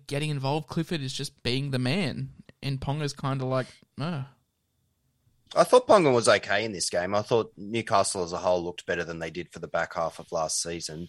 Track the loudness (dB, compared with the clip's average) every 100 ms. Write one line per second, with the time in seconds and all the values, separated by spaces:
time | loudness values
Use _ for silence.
0 | -6 -4 -2 -2 0 -2 -2 -6 -4 -4
1 | -6 -6 -10 _ -2 -2 -2 -2 0 0
2 | -2 -4 -8 -12 -20 -8 -6 -4 -4 -4
3 | -4 -4 -4 -2 -2 -2 -4 -10 _ -8
4 | -6 -6 -8 _ _ _ _ _ _ _
5 | _ _ _ _ _ 2 6 6 8 6
6 | 8 6 6 4 4 -2 -2 -4 -2 -2
7 | 0 0 2 2 0 -6 -6 -4 2 2
8 | 2 -2 -4 -2 2 2 0 -8 -4 -4
9 | -4 -6 -8 -8 -12 -12 -6 -4 -2 -2
10 | -4 -6 -6 -4 -2 -2 -4 -6 -8 -10